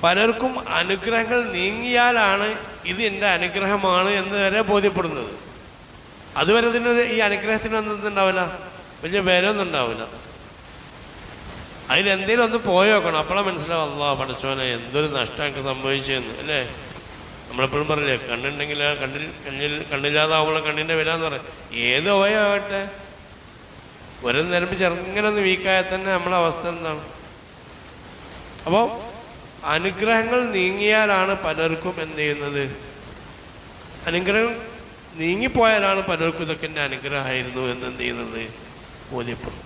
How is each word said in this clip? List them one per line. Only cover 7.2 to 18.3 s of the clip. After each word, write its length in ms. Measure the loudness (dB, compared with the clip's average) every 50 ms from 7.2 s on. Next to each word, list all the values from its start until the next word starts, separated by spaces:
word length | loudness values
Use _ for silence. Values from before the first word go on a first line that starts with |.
| 2 2
അനുഗ്രഹത്തിന് 480 | 2 0 0 0 0 0 0 0 0 0 0
ഒന്നും 140 | 0 -2 -2
എന്തുണ്ടാവില്ല, 460 | -2 -2 2 4 4 4 4 2 0 0 -4 -8 -10 -12 -14 -16 -16 -16 -16 -10 -8
വലിയ 180 | -2 0 2 4 6
വില 160 | 4 6 6 4 2
ഒന്നും 120 | 2 0 0
ഉണ്ടാവില്ല. 360 | 0 0 0 0 0 -4 -6 -10 -10 -14 -16 -16 -18 -18 -18 -18 -20 -20 -18 -18 -18 -16 -18 -18 -16 -16 -18 -16 -16 -16 -16 -16 -16 -14 -14 -14 -12 -12 -14 -14 -14 -16 -2 2 2
അതിലെന്തേലും 500 | 4 6 4 2 2 2 2 4 4 4
ഒന്ന് 120 | 4 4 0 2
പോയി 240 | 4 6 6 8 8 6
നോക്കണം, 260 | 6 4 2 0 0
അപ്പോഴാണ് 260 | 0 0 0 0 0
മനസ്സിലാവും, 400 | 0 -2 -4 -4 -2 0 0 0 -2 -2
അള്ളാ 160 | -2 0 0 0 0
പടച്ചോനെ 460 | -2 -6 -6 -4 -4 -4 -2 -2 -2 -2 -2
എന്തൊരു 320 | -4 -6 -4 -2 0 0 0 0
നഷ്ടം 260 | -2 -2 -2 -2 -4 -4
എനിക്ക് 160 | -4 -4 -4 -4 -4
സംഭവിച്ചതെന്ന്, 640 | -4 -2 -2 -2 -2 0 0 -2 -2 -2 -2 -6 -8 -8 -6
അല്ലേ? 180 | -2 -2 -2 -2 -4 -8 -10 -12 -14 -14 -14 -14 -14 -16 -16 -16 -16 -16 -16 -14 -10
നമ്മളെപ്പോഴും 380 | -2 -2 0 0 2 0 0 2
പറയില്ലേ, 260 | 0 0 2 2 0 0 0
കണ്ണുണ്ടെങ്കിൽ 500 | -4